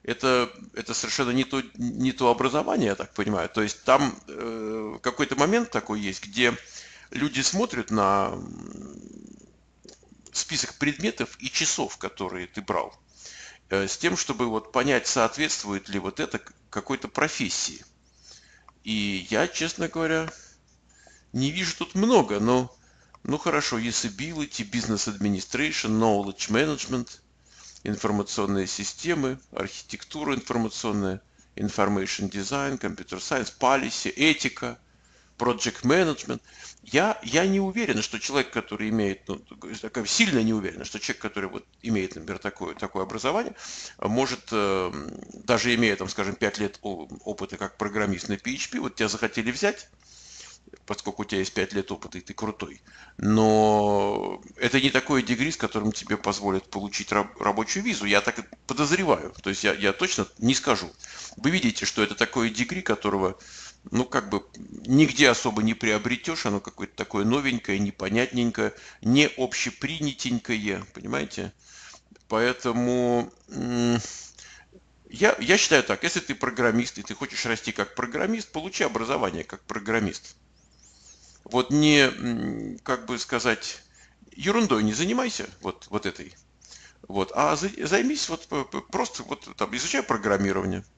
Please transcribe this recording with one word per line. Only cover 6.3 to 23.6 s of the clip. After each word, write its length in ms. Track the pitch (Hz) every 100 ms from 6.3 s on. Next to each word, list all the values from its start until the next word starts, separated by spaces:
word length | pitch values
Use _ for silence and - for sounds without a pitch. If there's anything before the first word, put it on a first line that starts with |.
| 104 120 117 - - - - -
люди 300 | - 143 131
смотрят 500 | 131 185 240 123 110
на, 380 | 107 98 98 98
м, 680 | 92 85 80 82 - 73 50 50 50 50 50 50 _ _ _ - - _ - -
список 420 | - - 147 -
предметов 600 | - 143 143 208 - 117 -
и 100 | 131
часов, 480 | - 156 - 123 -
которые 480 | 98 - 92 92 87
ты 160 | -
брал, 320 | 98 87 - - _ - - - - - _
э, 200 | 98 98
с 100 | -
тем, 180 | 170 175
чтобы 300 | - 117 120
вот 240 | 110 -
понять, 380 | 127 135 127 -
соответствует 800 | 131 113 - 156 - 104 98 95
ли 100 | 101
вот 220 | 95 98
это 180 | 156 -
к-, 140 | - _ _
какой-то 380 | 104 - 127 120
профессии. 760 | - 156 - 104 - - - - _ _ _ - - _ _ - _
И 420 | 110 110 101 95 90
я, 200 | 107 175
честно 400 | - 160 - 165
говоря, 420 | 165 160 160 160 - - _ _ _ _ _ - - _
не 180 | 120 139
вижу 240 | 170 180 -
тут 200 | - 190
много, 420 | 220 233 110 101
но, 340 | 110 127 127 - _ _ _ -
ну 140 | - 151
хорошо, 380 | 175 147